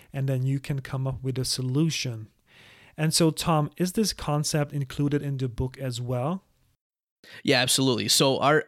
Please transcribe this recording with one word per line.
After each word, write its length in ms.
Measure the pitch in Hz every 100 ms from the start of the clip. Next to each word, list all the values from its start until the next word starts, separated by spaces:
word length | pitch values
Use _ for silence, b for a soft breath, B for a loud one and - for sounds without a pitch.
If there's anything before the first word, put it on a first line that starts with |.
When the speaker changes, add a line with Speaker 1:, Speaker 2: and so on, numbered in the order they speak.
| B
Speaker 1:
and 160 | 139 135
then 140 | 131
you 160 | 131 135
can 220 | - 139
come 260 | - 139 135
up 160 | 123
with 160 | 131 131
a 60 |
solution. 800 | 123 - 127 131 160 - 127 113 110 _ _ B B B B B
And 180 | 156
so, 160 | - 165
Tom, 400 | 160 - 160 147 -
is 160 | 180
this 200 | 226 208
concept 600 | - - 147 151 156 147
included 500 | 147 135 - 143 143
in 140 | 143 135
the 100 | 127
book 300 | 110 131 -
as 220 | 131 120
well? 440 | 120 123 135 190 _ _ _ _ _ _ _ _ B B
Speaker 2:
Yeah, 160 | - 127
absolutely. 480 | 123 - 135 110 104
So 300 | - 139 127
our, 260 | 131 151